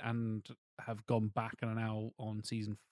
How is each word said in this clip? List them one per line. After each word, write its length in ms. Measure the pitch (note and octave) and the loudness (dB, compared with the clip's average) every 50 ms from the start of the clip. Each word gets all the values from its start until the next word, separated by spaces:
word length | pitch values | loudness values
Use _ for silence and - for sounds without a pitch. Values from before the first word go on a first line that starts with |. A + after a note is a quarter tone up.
| - | -2
and 460 | A#2 A#2 A#2 A#2 A2+ A2 G#2+ - - A#2 - _ _ _ - | 0 0 2 2 0 0 -2 -4 -6 -14 -16 _ _ _ -12
have 240 | - - A2+ G#2+ A2 | -6 -4 -4 -4 2
gone 220 | - B2 A2+ G#2+ G#2 | 4 4 6 6 4
back 260 | - A#2 A2+ A2+ - - - | 2 0 -2 -2 -2 -2 -2
and 80 | A2+ | 0
are 40 | A2 A2+ | 0 2
now 300 | A2+ A2 G#2+ G#2+ G#2+ A2+ - - | 0 0 0 0 -2 -4 -4 -4
on 240 | B2 G#2+ G#2+ G#2+ G#2 | -4 -4 -2 -4 -4
season 340 | - A#2 A2+ G#2+ G#2 G#2 - - _ | -2 -2 -2 0 -2 -4 -6 -8 _